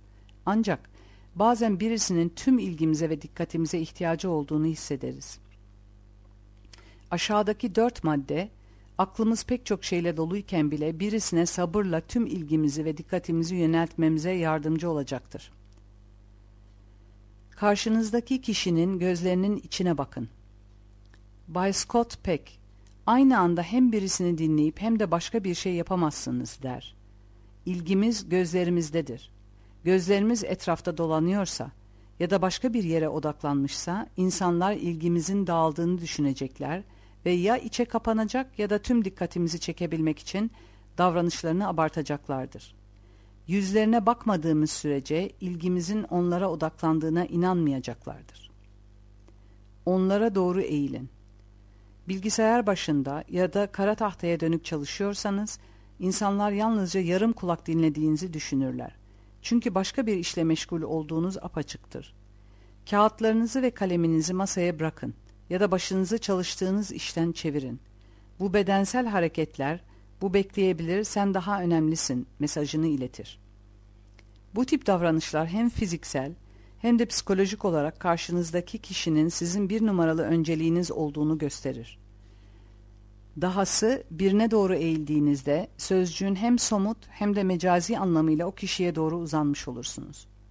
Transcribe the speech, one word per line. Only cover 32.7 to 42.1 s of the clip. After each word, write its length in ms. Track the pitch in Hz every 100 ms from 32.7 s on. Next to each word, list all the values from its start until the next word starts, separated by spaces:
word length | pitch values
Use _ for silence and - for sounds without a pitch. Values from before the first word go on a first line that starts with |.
bir 100 | 233
yere 260 | 175 165 156
odaklanmışsa 960 | 156 151 147 147 143 139 - - 190 - -
insanlar 560 | 185 180 180 175 185
ilgimizin 760 | 208 170 165 170 175 160 202 180
dağıldığını 540 | 165 160 151 170 180
düşünecekler 840 | 165 - 143 131 135 - 135 175 - - - - 175
ve 60 |
ya 260 | 180 190 247
içe 280 | 226 - 240
kapanacak 720 | 226 - 220 214 254 262 -
ya 100 | 208
da 80 | 208
tüm 260 | - 240 190
dikkatimizi 540 | - 175 170 165 160
çekebilmek 600 | - 165 170 160 156 151
için 320 | - 190 226 - - - - -
davranışlarını 680 | 180 170 170 - 165 175 202
abartacaklardır. 1080 | 160 156 165 143